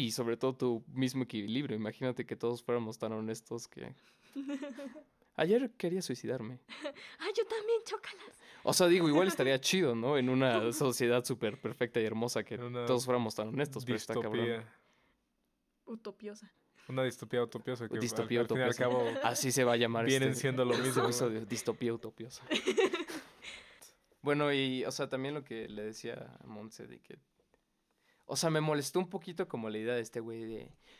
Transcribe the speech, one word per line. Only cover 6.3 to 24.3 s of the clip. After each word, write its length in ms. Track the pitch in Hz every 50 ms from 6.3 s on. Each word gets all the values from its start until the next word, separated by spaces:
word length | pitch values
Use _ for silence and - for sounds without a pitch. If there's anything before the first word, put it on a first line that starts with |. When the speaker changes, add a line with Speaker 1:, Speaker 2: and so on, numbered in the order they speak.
| 127 131 110 117 127 127 _
Speaker 2:
<laughs> 520 | - - - - 285 269 - - - - -
Ay, 120 | - 403 415
yo 80 | 466 415
también, 320 | - 440 440 415 440 466 440 440
chócalas. 520 | - 415 415 - - 415 - - - - - - - - - -
Speaker 1:
O 100 | - -
sea, 140 | - 180
digo, 200 | 175 175 185 165
igual 200 | 151 147 165 185 190
estaría 280 | 156 - 131 131 135
Speaker 2:
<laughs> 40 | 131
Speaker 1:
chido, 340 | - - 190 190 170 131 117
¿no? 220 | 113 113 135 147
En 100 | 135 123 127
una 440 | 127 131 131 131 117 110 113 120 113
sociedad 500 | 107 120 127 120 - 123 117 120 123 120
súper 360 | - 127 - 113 107 - -
perfecta 400 | - 110 - - 123 113 - 120
y 40 | 110
hermosa 380 | 107 110 110 117 123 - 117 107
que 120 | - 139
Speaker 3:
En 80 | 127 120
una 220 | 120 123 123 120
Speaker 1:
todos 200 | 120 127 123 127
fuéramos 280 | 127 123 123 117 110 -
tan 120 | - 107
honestos, 380 | 110 120 135 147 139 - - 127
pero 100 | 123 117
está 180 | 107 - - 113
cabrón. 300 | 120 113 107 113 120 117
Speaker 3:
distopía. 280 | 117 117 113 113 110 - _ _ _ _ _ _ _ _ _ _ _ _ _ _ _ _ _ _ _ _ _ _
Speaker 2:
Utopiosa. 680 | - 226 220 - 208 196 - 220 208 208 214 208 - _ _ _ _ _ _ -
Speaker 3:
Una 160 | - 127 131 131
distopía 380 | 127 120 - 120 107 - 123 120
utopiosa 440 | 113 - 117 - 131 127 117 117
que 100 | 107 -
Speaker 1:
Distopía 420 | 110 123 113 113 110 113 - 120 117
Speaker 3:
al, 20 | 120
al 40 | 113
fin 80 | 120
y 40 | 131 127
al 60 | 123 123
Speaker 1:
utopiosa. 80 | - 127
Speaker 3:
cabo 240 | 123 127 123 120 117 117 - -
Speaker 1:
Así 280 | 117 120 - - 131
se 120 | 120 135 127
va 100 | 120 120
a 40 |
llamar 280 | 117 120 117 117 113 113
Speaker 3:
vienen 240 | 120 135 131 135 131
Speaker 1:
este 120 | 117 -
Speaker 3:
siendo 240 | - 135 127 131 127
lo 120 | 123 120
mismo, 240 | 113 123 131 123 127
¿no? 60 | 120
Speaker 1:
episodio, 380 | 120 120 - 135 117 110 110 113
distopía 480 | 101 117 110 - - 110 - 120 117 117
utopiosa. 500 | 117 - 110 - - 113 127 - - - -
Speaker 2:
<laughs> 40 | 311 - - - 226 - - - 339 330 - - - 294 - - - - - - - - - - - - - - _ _ _ _ _ _
Speaker 1:
Bueno, 320 | - 143